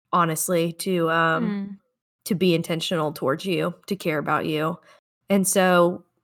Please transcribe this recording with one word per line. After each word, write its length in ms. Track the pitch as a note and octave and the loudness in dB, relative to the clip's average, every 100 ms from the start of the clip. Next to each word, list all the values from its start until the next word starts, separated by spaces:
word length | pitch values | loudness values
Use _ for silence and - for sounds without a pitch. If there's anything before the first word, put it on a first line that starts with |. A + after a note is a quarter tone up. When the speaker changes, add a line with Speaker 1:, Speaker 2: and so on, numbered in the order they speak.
| - | -2
Speaker 1:
honestly, 640 | F3+ E3 D#3 - E3+ E3+ | 0 2 0 0 0 0
to, 360 | E3 F#3+ F3+ D#3+ | -4 -2 0 0
um, 400 | E3 E3 D#3+ A3 | 2 2 0 -2
Speaker 2:
Mm. 280 | G3+ G3 G3 _ _ _ _ - | -4 -8 -12 _ _ _ _ -6
Speaker 1:
to 100 | F3 | 0
be 180 | F#3 E3 | 2 2
intentional 560 | E3+ E3 - E3+ D#3 | 0 -4 -4 -2 -4
towards 340 | - C3 D3 F#3+ | -2 -2 -2 -2
you, 280 | D#3 E3+ E3+ - | -2 -4 -6 -8
to 80 | F#3+ | -6
care 220 | F3 D3+ | -4 -4
about 280 | D#3 D3+ D#3+ | -2 -2 -2
you. 320 | D3+ D#3 F3 _ - _ _ - | -2 -4 -6 _ -20 _ _ 0
And 180 | G3 F#3 | 0 2
so 560 | G3+ F#3 F3+ F3 G3 _ _ | 2 4 6 4 2 _ _